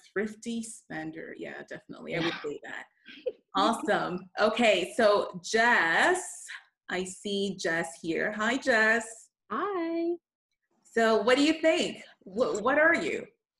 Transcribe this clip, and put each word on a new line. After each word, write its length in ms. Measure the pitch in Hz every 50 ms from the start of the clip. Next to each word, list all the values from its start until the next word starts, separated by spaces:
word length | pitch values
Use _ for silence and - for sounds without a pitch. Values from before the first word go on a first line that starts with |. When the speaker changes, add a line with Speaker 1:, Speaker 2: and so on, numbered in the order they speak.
| - -
Speaker 1:
thrifty 520 | - 190 220 214 214 - - 233 233 233
spender. 720 | 220 - - - _ - 165 156 156 156 160 160 147 147 151 156
Yeah, 220 | 165 143 139 139 147 -
definitely. 480 | - - _ - - - 165 165 160
I 40 | 170
would 80 | 160 170
Speaker 2:
Yeah. 140 | - -
Speaker 1:
say 180 | - 147 143 - -
that. 200 | - - - - _ _ _ _ - - - -
Speaker 2:
<laughs> 80 | 494 - _ _ _ -
Speaker 1:
Awesome. 680 | 190 202 220 226 - - 208 196 170 160 160 180 185 - - - -
Okay, 540 | 208 214 214 - 240 220 196 180 180 - -
so 440 | - 226 208 208 196 - - - 175 -
Jess, 760 | - - 226 226 240 233 196 165 165 165 202 262 339 370 359 - - - - - - - - - _ _ _ _ -
I 160 | 185 180 185
see 520 | 185 - - - 208 202 196 196 202 185 190
Jess 380 | - 175 165 165 170 - - -
here. 320 | - 165 160 156 160 202
Hi, 240 | 214 214 214 233 247
Jess. 480 | 269 - 269 240 214 220 220 226 233 226 - - - - _ _ _ _ -
Speaker 3:
Hi. 640 | 202 269 359 415 392 349 330 330 330 339 339 339 349 339 _ _ _ _ _ _ _ _ _ _ _ _
Speaker 1:
So 380 | _ _ - 226 226 220 226 208
what 140 | 202 240 254
do 80 | 277 285
you 100 | 311 311
think? 440 | 311 320 320 339 349 208 170 - - - - - _ -
Wh-, 380 | 196 180 220 247 254 247 214
what 160 | 196 254 285 302
are 160 | 311 330 339
you? 320 | 247 170 135 - - - - _ _ _ _ _